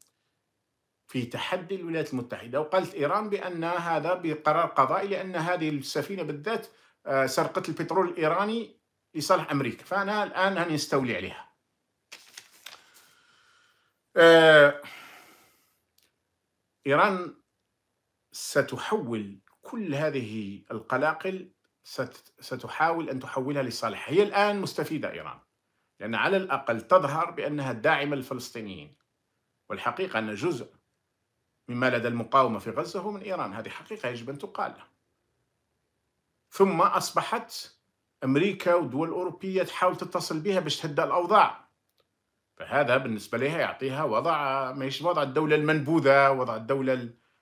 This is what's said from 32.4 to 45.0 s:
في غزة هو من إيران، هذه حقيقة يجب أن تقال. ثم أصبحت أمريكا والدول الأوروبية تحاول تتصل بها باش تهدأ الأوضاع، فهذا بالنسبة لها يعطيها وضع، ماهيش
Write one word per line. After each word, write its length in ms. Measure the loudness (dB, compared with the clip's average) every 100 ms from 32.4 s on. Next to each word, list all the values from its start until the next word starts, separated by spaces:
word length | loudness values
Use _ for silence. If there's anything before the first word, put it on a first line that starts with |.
| 4 0
في 100 | -6
غزة 300 | -6 -6 -6
هو 120 | -8
من 100 | -8
إيران، 320 | -8 -6 -6
هذه 160 | -8 -12
حقيقة 400 | -14 -14 -8 -8
يجب 200 | -8 -10
أن 80 | -12
تقال. 360 | -10 -6 -8 -8 -20 _ _ _ _ _ _ _ _ _ _ _ _ _ _ _ _
ثم 320 | 2 4 6
أصبحت 880 | 4 2 -2 -2 -2 -2 -6 -14 -16 _ _ _ _ -6
أمريكا 500 | 0 2 2 0 2
والدول 340 | 2 2 -2 -4
الأوروبية 560 | -2 -6 -6 -4 -2
تحاول 340 | -2 2 0 0
تتصل 420 | -4 -4 -4 -4
بها 200 | 0 0
باش 200 | 0 -4
تهدأ 240 | -4 -2
الأوضاع، 640 | 0 0 4 6 6 2 -18 _ _ _ _ _ _ _ _ -16
فهذا 420 | -4 0 4 2
بالنسبة 400 | 2 -6 -4 -2
لها 220 | -2 0
يعطيها 440 | -2 -2 -6 -2
وضع، 680 | 0 0 0 0 0 -2 -2
ماهيش 300 | -4 -6 -2